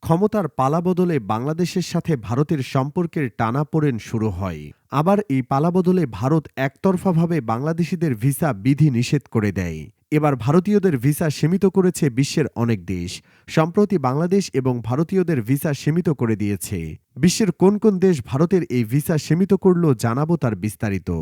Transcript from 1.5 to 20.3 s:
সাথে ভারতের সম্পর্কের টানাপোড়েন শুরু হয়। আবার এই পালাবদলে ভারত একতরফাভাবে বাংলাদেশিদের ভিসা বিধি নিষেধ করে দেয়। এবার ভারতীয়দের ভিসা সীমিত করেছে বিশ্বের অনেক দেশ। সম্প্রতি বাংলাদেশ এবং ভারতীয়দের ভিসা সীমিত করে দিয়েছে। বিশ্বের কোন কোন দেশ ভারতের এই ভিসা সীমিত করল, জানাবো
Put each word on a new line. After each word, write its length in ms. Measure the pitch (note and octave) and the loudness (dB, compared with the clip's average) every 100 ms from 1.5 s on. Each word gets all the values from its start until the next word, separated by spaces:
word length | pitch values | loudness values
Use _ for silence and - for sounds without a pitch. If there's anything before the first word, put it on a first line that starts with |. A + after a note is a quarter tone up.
| D#3+ F3 - E3+ | -2 -2 -2 -4
সাথে 200 | F3 - D3 | -4 -2 -4
ভারতের 440 | F#2+ A#2+ D3+ D#3 B2+ | -2 -2 0 -2 -2
সম্পর্কের 540 | C#3+ C3+ D3 E3+ - C3+ _ | -2 -2 -2 -4 -2 -6 _
টানাপোড়েন 600 | A2+ B2+ D3+ D#3+ D3+ A#2 | -2 0 -2 0 0 -2
শুরু 300 | - A#2+ A2 | -4 -2 -2
হয়। 320 | F2 G2 D#2+ D2 - _ | -2 -6 -8 -12 -18 _
আবার 280 | C3 D#3+ G3+ - | -2 2 2 2
এই 140 | C3+ | -2
পালাবদলে 640 | B2 C3+ D#3+ F3 F3+ F#3 D3+ | 0 0 2 2 2 2 0
ভারত 320 | G2 C3 D#3+ - - | -2 0 0 0 -4
একতরফাভাবে 800 | C3+ _ F#3+ F3+ F#3+ E3 E3+ E3 | -4 _ 0 0 2 2 2 0
বাংলাদেশিদের 720 | A2+ A2+ D3 E3 E3+ F3+ E3 | -2 -2 -2 -2 -2 -2 -2
ভিসা 340 | A2+ C3 C3+ E3 | 0 0 0 -2
বিধি 360 | G2+ G#2 C3+ D#3 | 0 0 4 4
নিষেধ 320 | A#2 B2+ D3 - | 2 0 -2 0
করে 200 | A#2 G#2 | -2 0
দেয়। 280 | F#2 F2 D#2+ D2+ _ _ | -2 -4 -6 -12 _ _
এবার 240 | D3+ D3+ C3+ | 0 2 0
ভারতীয়দের 580 | G#2+ E3+ F3+ G#3 F#3+ C#3 | 2 2 2 2 2 0
ভিসা 280 | A#2+ D3 E3 | 0 0 -2
সীমিত 340 | - D3+ F#3 G3 | 0 0 2 2
করেছে 380 | G3 F#3 - D3+ | 2 0 2 -2
বিশ্বের 360 | A2+ C#3+ - C#3 | 0 -2 0 -2
অনেক 240 | - A#2 A2 | -2 0 -2
দেশ। 260 | F2 F#2 F2 - _ _ - | -4 -6 -6 -10 _ _ -6
সম্প্রতি 480 | - D#3+ F3 G#3 G3 | -2 0 2 2 2
বাংলাদেশ 460 | C3 C3+ F3 G3 F#3 | 0 0 2 0 0
এবং 200 | C#3 C3 B2 | -2 -2 -2
ভারতীয়দের 560 | G#2+ B2+ E3 F#3+ F3 D3+ | -2 -2 0 0 0 -2
ভিসা 280 | G#2 C#3 E3 | 0 -2 -2
সীমিত 340 | C#3 - D#3+ F3 | -2 -2 0 0
করে 240 | D3 A#2+ A2 | 0 0 0
দিয়েছে। 420 | G2+ G2+ - F#2+ D#2+ E2 _ - | -2 -4 -6 -6 -8 -10 _ 0
বিশ্বের 340 | D#3+ - G#3+ | 0 2 0
কোন 220 | - F3+ G#3 | 4 2 4
কোন 160 | A3 F#3+ | 2 4
দেশ 180 | F#3+ E3 | 2 2
ভারতের 380 | - C3+ E3+ F#3+ D#3+ | -2 0 2 0 0
এই 140 | B2 | -2
ভিসা 320 | A2 C3 - D#3+ | 0 -2 0 -2
সীমিত 340 | - D#3+ F#3 | 0 0 2
করল, 300 | F#3+ F#3+ F3+ E3+ | 4 4 4 2
জানাবো 400 | B2 A#2 A#2 D#3 | 2 0 0 0